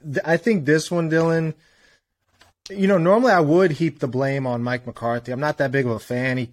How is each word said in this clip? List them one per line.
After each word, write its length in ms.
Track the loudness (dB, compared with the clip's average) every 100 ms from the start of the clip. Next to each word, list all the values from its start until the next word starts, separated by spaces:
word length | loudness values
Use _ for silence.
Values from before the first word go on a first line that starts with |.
th-, 220 | -8 -6
I 120 | -2 0
think 260 | 0 0
this 260 | 2 0 0
one, 180 | -4 0
Dylan, 460 | 0 0 0 -2 -8 _ _ _ _ _ _ _ _ _ _ -14
you 200 | -2 2
know, 100 | 4
normally 320 | 4 4 4
I 80 | 4
would 320 | 4 4 4
heap 280 | 2 -2 -2
the 80 | -4
blame 360 | -2 -2 -2
on 160 | -2 -4
Mike 220 | -4 -4 -8
McCarthy. 420 | -6 -4 -4 -4
I'm 80 | -4
not 200 | -4 -2
that 120 | 0
big 160 | 0 0
of 60 |
a 80 | -4
fan. 360 | -4 -4 -2 -2
He 120 | -6